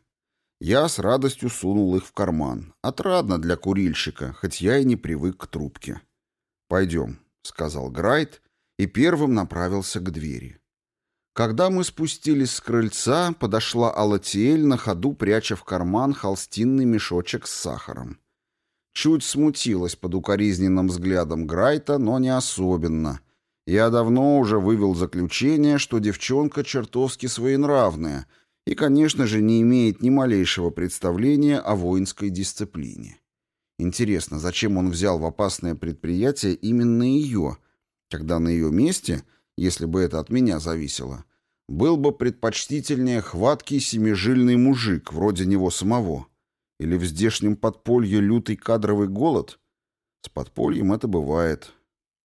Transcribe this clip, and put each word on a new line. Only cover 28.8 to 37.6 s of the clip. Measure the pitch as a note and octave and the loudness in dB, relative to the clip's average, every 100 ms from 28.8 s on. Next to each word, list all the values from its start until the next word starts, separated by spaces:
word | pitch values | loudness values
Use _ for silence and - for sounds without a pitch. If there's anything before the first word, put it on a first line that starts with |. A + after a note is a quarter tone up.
| C#3+ C#3+ D#3 D3 A#2+ | 2 4 4 2 0
же, | A2 | 2
не | G#2+ A2+ | 4 4
имеет | A2+ B2+ A2+ G2+ | 4 4 2 2
ни | A#2+ | 2
малейшего | C#3 C3 G2+ F2+ - F2 | 4 4 2 2 0 -2
представления | - F2+ - F#2 F2 B2+ D3 D3 C#3+ | -2 -4 -4 -2 0 2 4 4 2
о | - G#2 | 0 0
воинской | F2 F#2+ F#2+ - G2+ | 0 0 0 -4 -6
дисциплине. | F#2 G2 - G#2 E2 C2 G1+ G#1 - _ _ _ _ _ - | -4 -6 -6 -8 -8 -10 -12 -18 -20 _ _ _ _ _ -6
Интересно, | F2 - A2 F#2 - D2 | -4 -2 0 0 -2 -6
зачем | E2+ - A2 F#2+ | -6 -2 0 0
он | F#2 | 0
взял | E2+ G2 E2+ | 0 0 0
в | D#2+ | -2
опасное | - G2+ - E2+ | -2 -4 -2 -6
предприятие | D2+ E2 D2 D#2+ F2 B2 C#3+ G2+ | -6 -6 -8 -4 0 0 0 -2
именно | F2 G#2+ A#2+ A#2+ A#2 | -2 0 2 2 2
ее, | B2 C#3 D3 A2 D2 C2+ | 2 0 0 -2 -2 -6